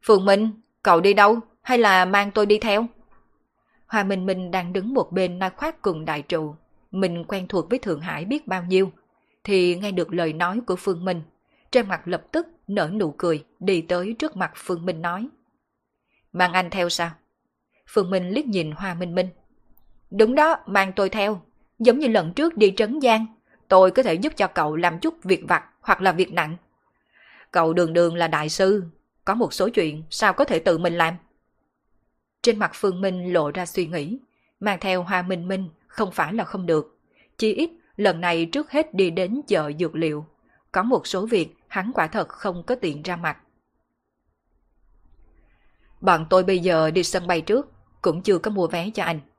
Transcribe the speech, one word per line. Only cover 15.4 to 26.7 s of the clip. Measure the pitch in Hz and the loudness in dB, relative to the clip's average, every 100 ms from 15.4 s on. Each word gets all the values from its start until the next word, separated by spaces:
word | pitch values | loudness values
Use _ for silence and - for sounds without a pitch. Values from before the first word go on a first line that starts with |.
| _ _ _ _ _ _ _ _ _ | _ _ _ _ _ _ _ _ _
"Mang | 175 180 | -2 0
anh | 180 175 | 2 -2
theo | 190 175 | -2 -2
sao?" | 175 170 165 _ _ _ _ _ _ _ | -2 -6 -8 _ _ _ _ _ _ _
Phương | - 180 | -2 0
Minh | 190 180 | -2 0
liếc | 226 294 | -4 -2
nhìn | 196 156 | -2 -4
Hoa | 156 196 | -6 -8
Minh | 170 180 175 | -6 -4 -2
Minh. | 185 - _ _ _ - _ - _ | -4 -6 _ _ _ -20 _ -20 _
"Đúng | 196 220 269 | 2 4 6
đó, | 302 330 - | 2 2 0
mang | 196 190 185 | 0 0 0
tôi | 196 | -2
theo. | 220 202 202 _ _ _ _ | 0 -2 -2 _ _ _ _
Giống | 226 247 | 4 4
như | 294 | 4
lần | 220 165 | 2 0
trước | 180 320 320 | -2 -2 4
đi | 202 190 | 2 4
Trấn | 214 294 | -2 0
Giang, | 262 220 226 _ _ _ _ | 2 2 -2 _ _ _ _
tôi | 190 185 | 6 6
có | 185 | 4
thể | 262 | 0
giúp | 165 262 - | 0 -2 -2
cho | 190 | -4
cậu | - 151 156 | -2 -2 0
làm | 175 165 | -2 0
chút | 311 - | -6 -6
việc | 185 185 160 | -2 -2 2
vặt | 170 - _ | -2 -2 _
hoặc | - 196 | 0 2
là | 190 | 2
việc | 165 185 | 2 0
nặng." | 170 151 170 _ | 0 -4 -8 _